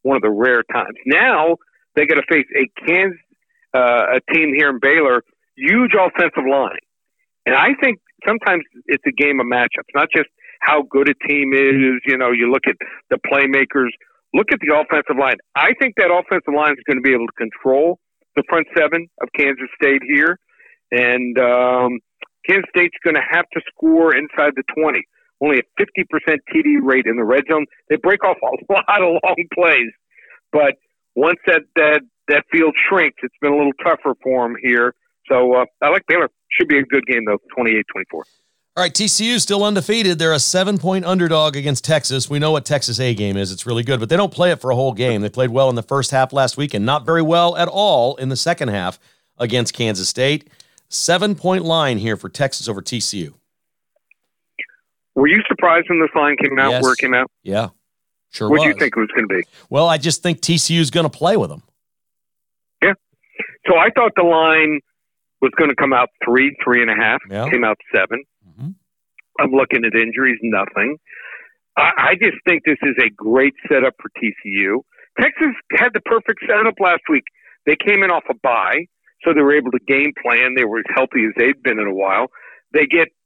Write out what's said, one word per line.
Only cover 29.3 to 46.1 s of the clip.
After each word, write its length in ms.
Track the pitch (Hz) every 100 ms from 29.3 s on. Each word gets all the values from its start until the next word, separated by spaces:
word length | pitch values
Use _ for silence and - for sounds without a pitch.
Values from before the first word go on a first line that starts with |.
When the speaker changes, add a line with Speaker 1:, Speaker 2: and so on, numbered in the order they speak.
| 170 170
Speaker 1:
plays, 380 | - 170 139 117 - _ _ - - -
but 240 | 151 139 139 _ _ _ 123
once 240 | 156 175 -
that, 140 | 160 143 165
that, 260 | 151 151 123 _ -
that 160 | 147 -
field 220 | 165 160 - -
shrinks, 280 | 190 147 -
it's 120 | 127 -
been 100 | 147
a 40 | 143
little 180 | 143 135
tougher 320 | 170 151 139 123
for 220 | 131 127 120
'em 100 | 117
here. 320 | 127 120 120 - _ _ -
So, 260 | 127 127 123
uh, 100 | 123 -
I 80 | 147
like 140 | 190 -
Baylor. 220 | 170 147 _ -
Should 160 | - 156
be 100 | 143
a 60 |
good 220 | 131 139 127
game, 180 | 120 107
though, 140 | 101 _ -
twenty-eight 300 | 113 110 -
twenty-four. 320 | 98 95 80 - _ _ _ _ -
Speaker 2:
All 60 |
right, 100 | 180
T 140 | - 214
C 220 | - 226
U 80 | 240
still 240 | - 202
undefeated. 560 | 208 196 160 226 196 160
They're 140 | 160
a 60 | 151
seven-point 640 | - 185 190 202 175 190
underdog 520 | 175 185 170 160 156 139
against 260 | 143 127
Texas. 460 | - 156 - 135 -
We 100 | 143
know 120 | 151
what 120 | 151
Texas 360 | - 147 - 117
A 120 | 127
game 220 | 104 104 98
is. 160 | 95
It's 140 | 92 120
really 180 | 117
good, 160 | 120 127
but 80 | 107
they 80 | 175
don't 140 | 196
play 200 | - 175
it 100 | 160
for 80 | 127
a 40 | 123
whole 180 | 135
game. 280 | 107 127 107
They 80 | 104
played 200 | 127 127
well 200 | 123 135
in 60 | 120
the 80 |
first 280 | - 139 127